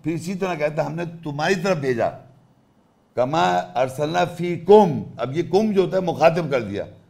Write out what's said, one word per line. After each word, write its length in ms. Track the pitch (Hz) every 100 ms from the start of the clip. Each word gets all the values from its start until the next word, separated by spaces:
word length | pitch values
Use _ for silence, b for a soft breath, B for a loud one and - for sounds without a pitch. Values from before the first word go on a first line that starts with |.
फिर 100 | 151
इसी 220 | 165 165
तरह 200 | 190 185
कहता, 280 | 165 151 156
"हमने 220 | 147 160
तुम्हारी 500 | 170 - 156 143 160
तरफ 220 | 196 190 165
भेजा।" 300 | 131 117 92 - - - _ _ _ _ _ _ _
कमा 280 | - 127 160 180
अरसलना 760 | 180 175 120 131 131 151 175
फीकुम, 800 | 170 170 175 170 180 208 190 120 - -
अब 160 | 123
ये 80 | 147
कुम 300 | 165 185 220
जो 80 | 196
होता 160 | 175 185
है 60 |
मुखातिब 480 | 180 127 160 165 156
कर 100 | 135
दिया 220 | 104 98 78 -